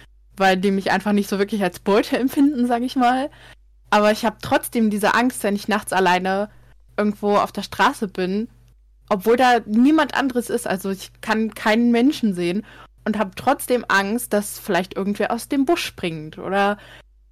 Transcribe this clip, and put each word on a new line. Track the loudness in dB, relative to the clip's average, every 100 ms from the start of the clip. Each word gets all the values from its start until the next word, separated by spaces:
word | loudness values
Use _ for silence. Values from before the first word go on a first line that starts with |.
| -20 _ _ 0
weil | 2 2
die | 2
mich | 0 0
einfach | -2 0
nicht | 0 0
so | -2
wirklich | -2 -2
als | -2 -2
Beute | 0 2 2 -2
empfinden, | -2 2 2 2 0
sag | 0
ich | -2 0
mal. | 2 2 -2 -10 -20 -20 _ _ _
Aber | 2 4
ich | 2 -2
hab | -4
trotzdem | 0 0 0 0 0
diese | 2 2
Angst, | 2 0 0
wenn | -2 -2
ich | -2
nachts | -4 -2
alleine | 0 2 2 0 -2 -4 -10 -20 -20 _ -2
irgendwo | -2 0 0 2
auf | 0
der | -4
Straße | -8 0 0 0 -6
bin, | -4 -4 -4 -6 _ _ _ _ _ -4
obwohl | -2 2 4
da | 4 4 2
niemand | 4 4 4 2 -2
anderes | -2 -2 -2
ist, | -4 -4
also | -4 -4
ich | -8 -10 -10
kann | -4 -2 -2
keinen | -2 0 2 4
Menschen | 4 2 2 -2
sehen | 0 -2 -4 -6 -14 -20 _ -6
und | -4
hab | -4 -4
trotzdem | -2 -2 0 -2 0
Angst, | 0 0 -4 -2
dass | -4 -4 -8
vielleicht | -4 -2 -2 -4
irgendwer | -4 -2 -2
aus | -4 -4
dem | -2 0
Busch | 0 -2
springt | -8 -8 -8 -10 -12
oder | -4 0 0 -2 -8 -20 -20 _ _